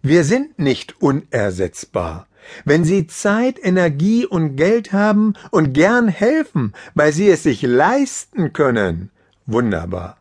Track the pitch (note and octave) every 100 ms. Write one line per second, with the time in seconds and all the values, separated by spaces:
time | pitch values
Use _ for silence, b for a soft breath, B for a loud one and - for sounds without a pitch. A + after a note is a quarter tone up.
0 | C3 E3+ D3+ A#3+ D4+ - C#3+ A#2+ - -
1 | D#3+ C#3 - B2 G#2 F2+ F2+ - - -
2 | E2+ E2 - B B B - D3+ D#3+ F#3+
3 | E3 - G#3 G#3 B3 C4 - F#3 F3 C#3+
4 | F#3 A3+ B3 F#3 D#3 C3+ E3+ A#3 G#3 G3
5 | G#3 G#3 G#3+ G3+ B - D#3 C3 F3+ A#3+
6 | A#3 E3 G#3+ D#4 D4+ - A2+ B B -
7 | D3+ D3+ G3+ E3 D#3 A2+ C3 B2 D#3+ C4
8 | C4+ - - C#4 D#3+ - C#3+ A#2+ F#2+ E2
9 | F#2+ _ _ _ - A2+ A#2+ F2+ E2+ F2+
10 | E2+ -